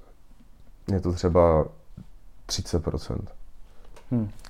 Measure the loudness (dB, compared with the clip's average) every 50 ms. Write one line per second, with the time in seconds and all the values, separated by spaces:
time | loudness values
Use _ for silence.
0 | -20 -20 -20 -20 -20 -20 -20 -20 -20 -20 -20 -20 -20 -20 -20 -10 -4 -2 0 0
1 | 2 0 0 2 2 4 6 8 8 8 8 6 4 2 -2 -12 -20 -18 -16 -16
2 | -16 -16 -18 -18 -18 -18 -18 -16 -10 -6 -4 -4 -4 -2 -2 -2 0 0 -2 -4
3 | -4 -4 -6 -6 -6 -8 -10 -12 -14 -14 -14 -14 -16 -16 -16 -16 -16 -16 -16 -14
4 | -6 -2 0 0 0 -2 -6 -10 -8 -2